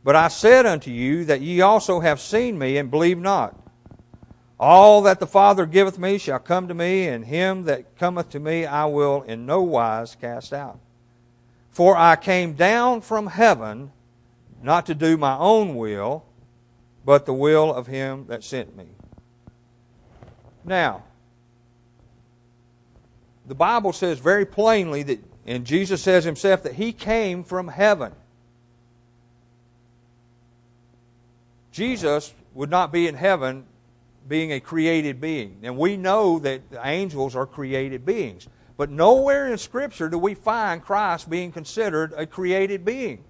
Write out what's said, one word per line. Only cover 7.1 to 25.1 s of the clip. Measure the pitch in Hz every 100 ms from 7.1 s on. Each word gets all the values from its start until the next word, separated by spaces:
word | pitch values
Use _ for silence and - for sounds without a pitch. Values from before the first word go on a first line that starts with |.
| 120
him | 113 156 190 190 170
that | 131 123 _
cometh | 175 180 160
to | 147
me | 151 165 156
I | 147 151
will | 147 143 139
in | 127 113 123
no | 175
wise | 180 131 117 110 117 -
cast | 120 120 -
out. | 143 135 104 _ _ _ _ _ _ _ _ _
For | - 175 175
I | 170 160
came | - 180 175
down | 147 180 226 247 240
from | - 220 202
heaven, | 175 226 143 110 107 139 _ _ _ _ _ _ -
not | 123 170 170
to |
do | 156 160 165
my | 139 135
own | 180 220 202 127
will, | 110 101 104 151 _ _ _ _ _ _ _ _ -
but | 143 143
the |
will | 131 143 156 156
of | 127 123
him | 135 135 135 131
that | 117
sent | - 131 - -
me." | 82 92 - - _ _ - _ _ _ _ _ _ - - _ - _
Now, | 165 185 147 98 - _ _ _ _ _ _ _ _ _ _ _ _ _ _ _ _ _ _ _ _ _ _ _ -
the | 135
Bible | 175 233 202
says | 160 180 143
very | 139 202 196
plainly | - 220 220 170 143
that, | 143